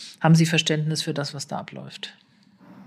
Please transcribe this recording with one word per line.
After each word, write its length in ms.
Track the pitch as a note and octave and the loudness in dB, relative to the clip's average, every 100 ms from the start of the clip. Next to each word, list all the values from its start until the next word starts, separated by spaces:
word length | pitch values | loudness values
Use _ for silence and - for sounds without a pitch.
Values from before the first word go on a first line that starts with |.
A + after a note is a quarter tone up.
| - - | -20 0
Haben 140 | D#3+ | 6
Sie 120 | E3 D#3+ | 6 6
Verständnis 560 | D#3+ - D#3 D3+ D3+ | 2 0 0 -2 -4
für 100 | - | -4
das, 220 | D3 C#3+ | -6 -6
was 140 | C#3 - | -8 -10
da 100 | - | -10
abläuft? 580 | E3 C3 C3+ - - - _ _ _ _ - - | -10 -14 -14 -14 -16 -16 _ _ _ _ -20 -20